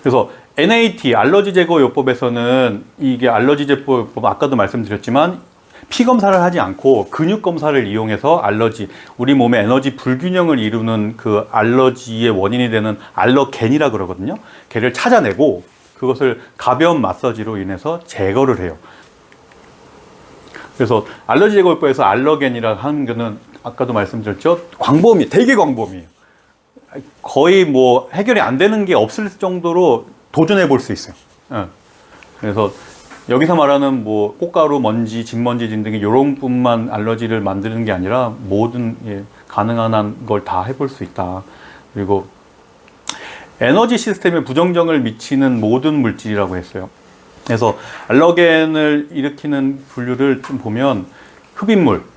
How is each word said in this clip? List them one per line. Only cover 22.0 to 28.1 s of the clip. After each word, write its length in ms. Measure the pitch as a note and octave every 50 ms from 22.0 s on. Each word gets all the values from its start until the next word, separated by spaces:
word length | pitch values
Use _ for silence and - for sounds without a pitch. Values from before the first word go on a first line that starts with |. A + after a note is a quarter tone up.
| C3
알러겐이라 720 | G2 G2+ A#2+ C3 D3+ D#3 C#3+ C#3 C3 A#2+ A#2+ A#2 A2 G#2+
하는 300 | G2 A#2+ C#3+ D3+ D3 C3+
거는 320 | A#2 A#2 A2+ A#2 A2+ G#2 G#2 - - - -
아까도 320 | - A#2+ - - B2+ A#2+ A#2
말씀드렸죠. 680 | G#2+ G2+ - - A2+ G#2 G#2+ G2+ - - D#3+ F3 E3+ - - - -
광범위, 500 | - - C#3 D#3 F3+ A#3 A3 F3 - -
되게 260 | - F#3+ A#3+ A#3+ C4+
광범위해요. 540 | G#3 F3 D3+ B2+ A2+ A2 F#2 F#2+ F2+ E2 E2 _ _ _ _ _ _ _ _ _ _ _ _ _ - _ _ - C#3 - - _ _
거의 440 | - - - C3 D3 F3 F#3+ F#3+ F3+
뭐 440 | D3+ C#3 C3 C3 B2+ A#2+ - - -